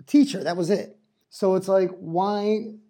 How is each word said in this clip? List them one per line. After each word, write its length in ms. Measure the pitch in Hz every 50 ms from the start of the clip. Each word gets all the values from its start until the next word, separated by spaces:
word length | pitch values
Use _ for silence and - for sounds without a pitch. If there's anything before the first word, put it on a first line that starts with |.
| -
teacher. 380 | - - 294 269 - - 147 135
That 120 | 156 170
was 120 | 180 170 165
it. 280 | 202 175 - - - _ _ _ _ _ _ _
So 240 | - - 208 190 185
it's 140 | 185 185 185
like, 220 | 190 190 185 175 180 -
why 760 | 185 165 165 175 190 202 208 202 202 208 214 214 214 - - - _ _